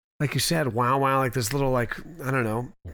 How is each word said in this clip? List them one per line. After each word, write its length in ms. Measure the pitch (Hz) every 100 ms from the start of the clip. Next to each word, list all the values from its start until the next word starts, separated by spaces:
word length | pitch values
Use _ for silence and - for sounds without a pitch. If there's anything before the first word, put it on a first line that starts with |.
| _ -
like 140 | 143
you 80 | 139
said, 320 | - 170 139
wow, 260 | 110 123 139
wow, 200 | 135 135
like 160 | 131
this 180 | 131 110
little, 180 | 139 139
like, 260 | 127 117 - - -
I 60 | 135
don't 140 | 135
know, 280 | 113 110 127 - -